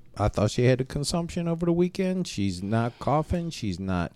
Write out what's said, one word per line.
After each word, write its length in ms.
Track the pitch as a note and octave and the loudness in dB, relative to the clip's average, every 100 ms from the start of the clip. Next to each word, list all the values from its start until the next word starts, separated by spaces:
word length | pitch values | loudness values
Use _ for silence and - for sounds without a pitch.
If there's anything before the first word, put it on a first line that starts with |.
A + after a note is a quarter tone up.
| - - | -10 0
I 100 | G#2 | 0
thought 240 | - G#2 | 2 2
she 140 | - B2 | 4 4
had 140 | B2+ | 4
a 40 | C3 | 0
consumption 600 | D3 C#3 E3+ E3+ F3+ E3+ | -4 -2 -2 -2 -4 -2
over 180 | E3 E3+ | 0 2
the 60 | |
weekend. 560 | E3+ F3+ - F#3 F#3 E3+ | 2 2 0 -2 -2 -2
She's 340 | - G2 F2 | -2 -2 -2
not 360 | G2 A2+ A#2+ - | 0 0 0 -2
coughing. 500 | - D3 D3+ F3 E3+ | 0 0 2 -2 -4
She's 300 | - G#2 E2+ | -4 -4 -4
not 320 | F#2+ F2+ E2 | -2 0 -2